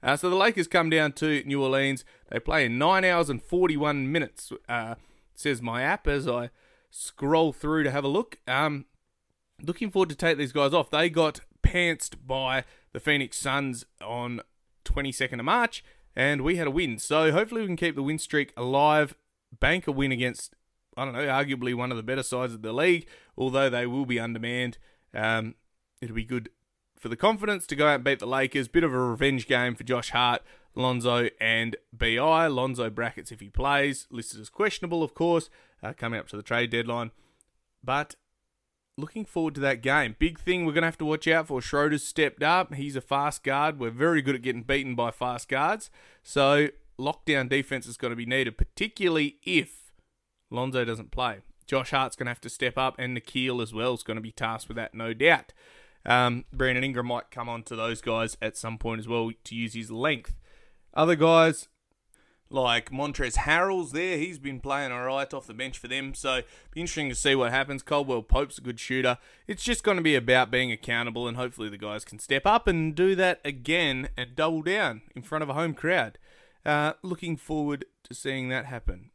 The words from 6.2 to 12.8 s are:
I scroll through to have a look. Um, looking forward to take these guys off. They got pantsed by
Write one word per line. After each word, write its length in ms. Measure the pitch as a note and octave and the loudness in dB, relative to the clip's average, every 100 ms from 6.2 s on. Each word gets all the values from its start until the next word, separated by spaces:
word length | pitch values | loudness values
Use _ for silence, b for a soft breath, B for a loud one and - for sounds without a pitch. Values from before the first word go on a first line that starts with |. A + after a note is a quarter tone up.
| C3 | 0
I 220 | A#2+ A#2+ b b b b | -2 -4 b b b b
scroll 640 | - - - C#3 D#3+ D#3+ | -14 -14 -6 2 4 4
through 300 | - D3 D#3+ | 0 -2 0
to 80 | C#3+ | 2
have 120 | C#3 | 0
a 40 | C#3 | 0
look. 320 | D#3 A#3+ - - | 0 -2 -10 -2
Um, 380 | C3 D#3 D3 C#3 _ _ _ _ _ _ _ | 0 0 -2 -10 _ _ _ _ _ _ _
looking 280 | D3 F3 A3 | -8 -4 -2
forward 180 | F#3+ F3+ | 2 2
to 60 | D3 | 2
take 240 | E3+ D3 | 0 2
these 120 | C#3+ | 0
guys 220 | D3 C#3 | 2 4
off. 160 | E3 C#3+ | 4 2
They 180 | D3+ E3+ | 2 2
got 340 | D#3 D#3 - - _ | 2 0 0 -18 _
pantsed 540 | - F3+ F3 D#3+ - - B2+ | 2 4 0 0 -6 -12 -6
by 380 | C3+ C3 C3 A#2+ b | -2 0 0 -2 b